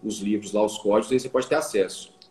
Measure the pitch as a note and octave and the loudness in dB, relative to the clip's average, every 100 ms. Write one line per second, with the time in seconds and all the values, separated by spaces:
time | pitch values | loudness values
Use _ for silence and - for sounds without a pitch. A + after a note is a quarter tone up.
0 | A2+ G2+ G2+ G#2 G2+ G#2 G#2+ - G2+ G#2+ | -6 -4 -2 -2 -2 0 0 0 2 2
1 | A2 B2+ B2+ C3 B2+ D#3 D#3 G2+ F#2 - | 4 -2 0 -2 0 0 0 0 0 -4
2 | - _ - | -16 _ -20